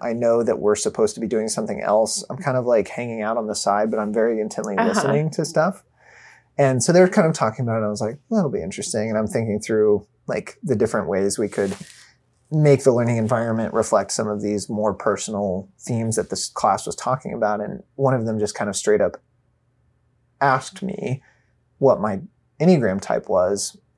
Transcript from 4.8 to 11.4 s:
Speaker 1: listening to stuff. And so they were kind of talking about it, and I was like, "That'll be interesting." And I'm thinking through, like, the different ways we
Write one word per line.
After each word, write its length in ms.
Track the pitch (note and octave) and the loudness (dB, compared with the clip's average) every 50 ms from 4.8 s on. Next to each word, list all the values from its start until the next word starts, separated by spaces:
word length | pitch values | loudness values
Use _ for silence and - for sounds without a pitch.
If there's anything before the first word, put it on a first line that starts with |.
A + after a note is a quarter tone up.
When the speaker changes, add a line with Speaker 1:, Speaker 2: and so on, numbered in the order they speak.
| A3+ A3 | 0 2
Speaker 1:
listening 420 | G#3+ G#3 D3 C#3 C#3+ D3 D#3 D#3 | 2 0 0 2 0 0 0 0
to 140 | D3+ - D#3 | -2 -4 -4
stuff. 380 | - - D#3+ D#3 F#3 G3 - - _ _ _ _ _ - - - - - _ _ _ _ - | 0 0 0 0 0 -2 -6 -12 _ _ _ _ _ -20 -20 -20 -20 -20 _ _ _ _ 2
And 240 | C#3+ C3+ C3 B2 | 2 2 2 2
so 100 | - - | 2 4
they 80 | E3+ F3+ | 6 6
were 80 | F#3 F#3 | 6 6
kind 180 | - A3 F3 | 6 4 2
of 80 | D#3+ D#3 | 2 2
talking 300 | - C3 A2 A2 - B2+ | 0 -2 -2 -2 -2 -2
about 100 | A#2 A2 | -2 -2
it, 40 | A2+ | -2
and 80 | G#2+ | -2
I 40 | G#2 | -2
was 100 | G#2 G#2 | -2 -4
like, 180 | A#2+ G#2+ B2+ - _ _ | -4 -6 -6 -8 _ _
"That'll 200 | A#3 G#3+ F3+ C3+ | 0 0 0 0
be 120 | G#2 F#2 | -2 -4
interesting." 460 | D#2+ F#2 - - - - - A2 G#2+ A2+ | -6 -6 -8 -8 -8 -4 -4 -4 -2 -2
And 80 | G#2+ G#2+ | -2 -2
I'm 80 | A2 | -2
thinking 340 | G2 - B2 A2+ A2+ G2+ G#2+ | -2 -2 -2 -2 -2 -2 -4
through, 460 | - - A2+ G#2+ G#2+ G#2+ G#2 G2 - _ _ _ _ | -2 0 2 4 4 4 4 2 0 _ _ _ _
like, 320 | - B2 - - - - _ | -6 -6 -6 -6 -8 -14 _
the 140 | - E3+ B2 | -4 -2 0
different 320 | G#2 A#2+ G#2 - A2 F#2+ D2+ | 2 2 0 0 -2 -2 -2
ways 300 | G2 F#2+ G2 G2+ - | 0 0 0 0 0
we 100 | - | -2